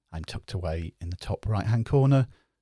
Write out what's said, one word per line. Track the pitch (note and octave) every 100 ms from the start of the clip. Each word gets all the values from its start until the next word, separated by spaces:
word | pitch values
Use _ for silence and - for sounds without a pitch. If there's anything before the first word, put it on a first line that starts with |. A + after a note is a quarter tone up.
| _
I'm | D#2+ D#2+
tucked | - -
away | F#2+ F2 E2 E2 -
in | E2+
the | F2
top | - - G#2
right-hand | G#2 G#2+ A#2 A#2+
corner. | C#3+ C3+ C#3 B2 - _ _